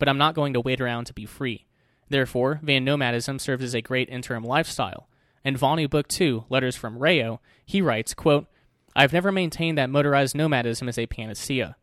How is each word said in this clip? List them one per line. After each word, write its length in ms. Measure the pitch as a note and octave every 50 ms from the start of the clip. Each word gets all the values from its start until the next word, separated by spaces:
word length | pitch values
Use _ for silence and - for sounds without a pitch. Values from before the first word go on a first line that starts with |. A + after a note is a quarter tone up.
but 80 | C#3+ C#3
I'm 100 | C#3 C#3
not 160 | D3 D#3+ D#3+
going 200 | D#3+ D3 C#3+ B2+
to 60 | B2
wait 200 | A#2+ B2+ C3 B2+
around 240 | B2+ B2 A#2 A#2+ A#2
to 100 | - -
be 100 | A2 G#2+
free. 440 | - - - C#3 B2+ A2 - _ _ _ _ _ _ _ _ _ -
Therefore, 500 | C#3+ C3+ C3 - - B2 B2 C3 D3+ D3+ D#3
van 200 | D3 C#3 C3 B2+
nomadism 540 | C3+ D3 C#3+ C3 A#2+ A#2+ A#2+ A#2+ - C#3 B2+
serves 240 | - - C3 B2 C3
as 120 | A#2+ B2
a 60 | A#2
great 280 | A2 - B2+ B2+ B2 -
interim 340 | B2+ B2+ B2 - B2+ A#2 A2+
lifestyle. 640 | A#2 C3 D3+ D#3+ - - - A#2+ F2+ - - - _ _ _ _ _ _ _ -
In 120 | C3+ C#3
Vonu 320 | B2+ C#3 C3+ D#3 E3 D#3 C#3
Book 200 | D#3 D3 C#3+ -
two, 360 | - - F#3 D3+ A#2+ A2 A2+ -
Letters 260 | B2+ C3 B2+ B2+ B2
from 240 | - - A2+ A2+ A#2+
Rayo, 420 | C#3 E3 F3+ D3 A#2 A2+ A2+ - _ _ _ _ _
he 160 | - - G3
writes, 340 | F#3 D3 A2+ A2 A2+ - -
quote, 340 | - - D#3+ C#3+ C#3+ - - _ _ _ _ _ _ _ _ -
I've 160 | C#3+ C#3 C3 C#3+
never 180 | F3 F3+ G3
maintained 480 | G3 F#3+ F3+ D#3+ - - E3 E3 D#3+ D3
that 120 | C3 B2+
motorized 440 | C3+ D3 C#3+ D3 C#3+ C#3 C#3 C3 -
nomadism 540 | C#3+ D#3 D#3 C#3+ B2 A#2+ A#2 A2+ - B2+ B2
is 100 | A2+ A#2
a 80 | A#2
panacea. 720 | - - - A2 A2 G#2 - - - C#3 B2+ G#2+ - - -